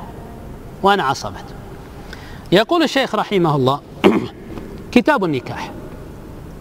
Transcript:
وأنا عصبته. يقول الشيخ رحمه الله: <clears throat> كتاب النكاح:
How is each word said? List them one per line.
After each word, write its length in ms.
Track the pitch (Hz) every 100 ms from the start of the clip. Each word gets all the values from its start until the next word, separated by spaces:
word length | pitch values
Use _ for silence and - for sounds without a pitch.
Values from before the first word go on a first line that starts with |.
| - - - - - - - -
وأنا 200 | 196 196
عصبته. 500 | 135 131 104 85 - - - - - - - - - - -
يقول 320 | 185 226 339
الشيخ 320 | 294 269 247 208
رحمه 400 | - 196 165 147
الله: 240 | 127 139 - -
<clears throat> 880 | - 226 - - - - - - -
كتاب 340 | 240 - 285 180
النكاح: 460 | 131 - 110 - - - - - - - - - -